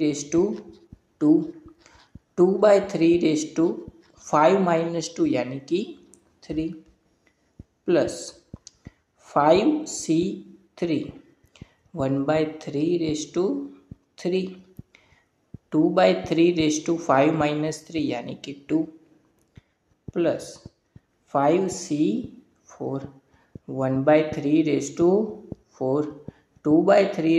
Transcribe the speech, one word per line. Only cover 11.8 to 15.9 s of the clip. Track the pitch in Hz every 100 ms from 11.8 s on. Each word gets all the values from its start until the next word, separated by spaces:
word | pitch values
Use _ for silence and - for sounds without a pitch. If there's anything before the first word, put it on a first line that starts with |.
| _
one | 165 135 139 139
by | 156 156 -
three | 160 143 165 170
raise | 156 147 -
to | 175 196 285 - - - - _ -
three, | 180 185 185 - - - - _ _ _ _ _ _ - -
two | 156 170